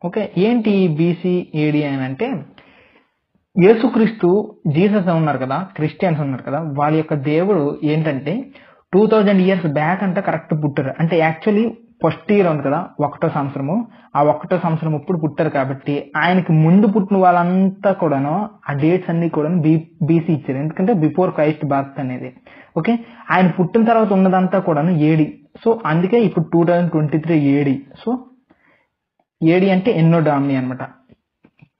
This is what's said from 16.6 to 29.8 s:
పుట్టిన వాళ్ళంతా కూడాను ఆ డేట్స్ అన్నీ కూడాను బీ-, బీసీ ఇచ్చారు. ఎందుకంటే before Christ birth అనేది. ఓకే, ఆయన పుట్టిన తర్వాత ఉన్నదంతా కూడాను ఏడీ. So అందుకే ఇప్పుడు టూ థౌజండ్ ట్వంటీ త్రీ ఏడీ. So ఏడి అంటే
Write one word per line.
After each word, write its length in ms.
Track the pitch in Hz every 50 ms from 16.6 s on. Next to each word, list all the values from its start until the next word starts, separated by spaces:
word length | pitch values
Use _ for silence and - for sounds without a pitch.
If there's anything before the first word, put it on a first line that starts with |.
| 156 160 180 202 214
పుట్టిన 320 | 214 196 214 190 - 202 190
వాళ్ళంతా 760 | 185 180 175 175 175 175 185 190 190 190 190 - - 202 190
కూడాను 580 | - 180 156 143 135 139 143 160 196 214 - - - - -
ఆ 40 | 143
డేట్స్ 380 | 139 147 160 180 185 180 -
అన్నీ 180 | 170 165 170 165
కూడాను 320 | 160 156 147 156 180 175
బీ-, 260 | 147 156 160 160 160 - _ - 156
బీసీ 300 | 139 165 165 156 - 165
ఇచ్చారు. 260 | 131 - - 131 135
ఎందుకంటే 340 | 147 156 - - 185 202 240
before 360 | 170 156 151 151 180 180 175
Christ 340 | 170 - 151 156 156 - 151
birth 340 | 135 139 139 135 135 - -
అనేది. 340 | 139 127 127 127 131 127 - - _ - - - - _ - 170
ఓకే, 200 | 160 226 240 233 - - - - - -
ఆయన 200 | 160 185 185 175
పుట్టిన 340 | - - 175 160 - 226 220
తర్వాత 280 | 233 233 226 220 202 202
ఉన్నదంతా 460 | 190 190 190 180 185 185 180 202 190
కూడాను 320 | 190 185 160 143 151 175
ఏడీ. 480 | 180 151 151 156 160 160 151 - - - - _ - - -
So 120 | 226 226 226 -
అందుకే 360 | 147 156 165 180 190 240 240 226
ఇప్పుడు 220 | 185 - 175 160 - -
టూ 120 | 170 170
థౌజండ్ 260 | 165 175 175 175 165
ట్వంటీ 280 | - 156 151 147 165 156
త్రీ 200 | 156 165 170 156
ఏడీ. 440 | 143 139 139 143 143 143 127 123 - - - - -
So 100 | 226 247 247 - - _ _ _ _ _ _ _ _ _ _ _ _ _ _ _ _ _ _ _ _ _ - 170
ఏడి 280 | 160 170 185 190 196
అంటే 200 | 185 180